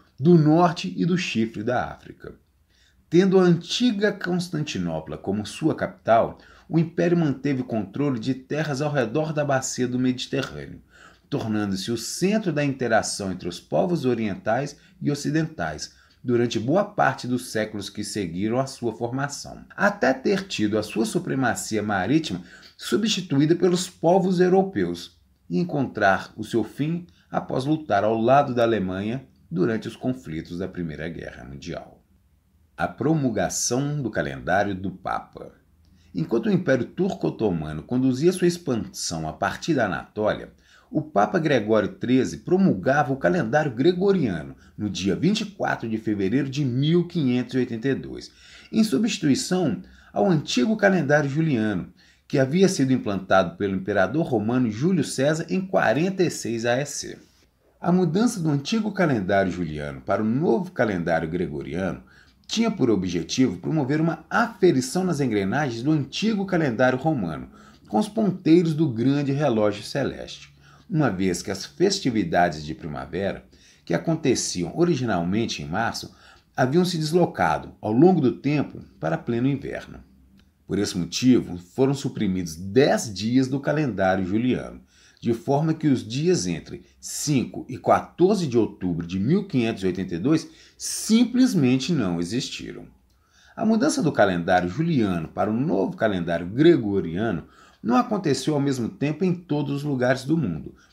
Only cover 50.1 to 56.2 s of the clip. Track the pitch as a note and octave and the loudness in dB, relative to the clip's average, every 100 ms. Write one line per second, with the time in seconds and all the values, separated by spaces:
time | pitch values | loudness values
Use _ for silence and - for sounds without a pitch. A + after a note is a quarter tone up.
50.1 | - G3+ D#3+ - - A3+ G#3+ G3+ F#3+ C3+ | 0 2 2 0 0 0 2 4 4 4
51.1 | D3 C#3+ C#3+ D#3+ B2 G#2+ F#2+ E2+ - _ | 4 2 0 2 2 0 -2 -6 -12 _
52.1 | _ _ C#3+ C3 E3+ F#3+ F#3 C3+ B2+ G#2+ | _ _ 0 2 4 4 4 2 2 0
53.1 | G2 F#2+ F#2+ F2+ - G2 F#2+ F#2+ G2 F#2+ | -4 2 4 4 0 -2 -2 0 2 2
54.1 | C#3+ D#3+ A#2+ G#2+ B2 A#2+ G#2 D#3+ F3+ B2 | 0 0 0 2 0 0 0 0 2 0
55.1 | - C#3 D#3+ D#3+ F#3 F#3+ - D#2+ A#2+ F#3 | 0 0 0 -2 -4 0 2 2 2 2
56.1 | F#3+ | 0